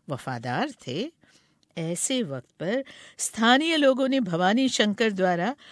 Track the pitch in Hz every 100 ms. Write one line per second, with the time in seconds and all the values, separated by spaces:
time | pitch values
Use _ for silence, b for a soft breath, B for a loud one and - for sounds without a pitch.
0 | - 131 - 123 120 131 285 - - 139
1 | 294 - b b b b _ - 165 175
2 | - 262 180 135 - - 165 247 269 B
3 | B B - - 226 262 320 320 269 262
4 | 262 269 190 175 180 233 262 - 214 202
5 | 226 190 180 170 190 285 B